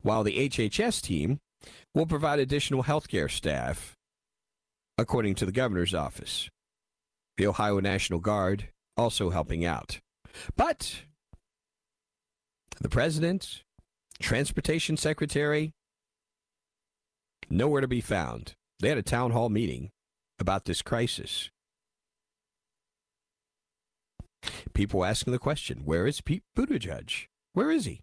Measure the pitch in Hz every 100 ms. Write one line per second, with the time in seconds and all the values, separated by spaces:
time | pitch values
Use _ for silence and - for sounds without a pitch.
0 | - 110 104 104 139 - 110 - 233 -
1 | - 82 82 143 _ _ - - _ 147
2 | 160 151 151 147 131 147 - 131 127 151
3 | - 98 71 - - 69 62 78 - -
4 | _ _ _ _ _ _ _ _ _ -
5 | 117 123 107 92 92 104 127 92 87 87
6 | 71 - - - - _ _ _ _ _
7 | _ _ _ - 101 95 107 101 98 98
8 | - 85 98 104 92 101 - _ _ -
9 | 117 - 92 87 78 82 85 69 - -
10 | _ _ - - - - 311 294 - -
11 | - _ _ - _ _ _ _ _ _
12 | _ _ _ _ _ _ _ - - 123
13 | 151 156 165 190 - - _ _ _ _
14 | _ - - 117 143 - - 160 - 156
15 | 156 156 151 143 147 151 156 - _ _
16 | _ _ _ _ _ _ _ _ _ _
17 | _ _ _ _ - 80 135 143 131 123
18 | - 101 67 58 - - _ _ 113 143
19 | - 120 123 117 117 104 104 62 67 _
20 | _ _ _ - 92 95 - 85 - 117
21 | 120 - 101 - - _ _ _ _ _
22 | _ _ _ _ _ _ _ _ _ _
23 | _ _ _ _ _ _ _ _ _ _
24 | _ - - _ - - - - 101 95
25 | 90 113 - 123 139 147 - 60 73 82
26 | 110 - - 175 _ - 269 240 98 71
27 | - - - _ _ 180 285 320 143 -